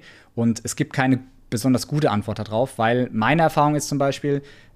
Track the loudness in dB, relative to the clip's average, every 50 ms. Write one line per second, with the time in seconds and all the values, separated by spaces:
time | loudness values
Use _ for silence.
0 | -6 -14 -20 -20 -20 _ -4 0 0 0 0 -2 -4 -8 -4 -4 -6 -4 -2 0
1 | 2 2 2 0 -2 -8 -20 -20 -12 -8 -6 -2 0 2 0 0 0 -2 -2 0
2 | 0 2 0 0 -2 -4 -6 -6 -6 -4 -2 -2 -2 -2 -2 0 0 2 2 0
3 | 0 -2 -2 0 2 2 2 4 2 2 2 2 2 2 2 0 -2 -2 -2 0
4 | 0 0 -2 -2 -2 -2 -2 -2 -4 -8 -20 -20 -20 -20 -12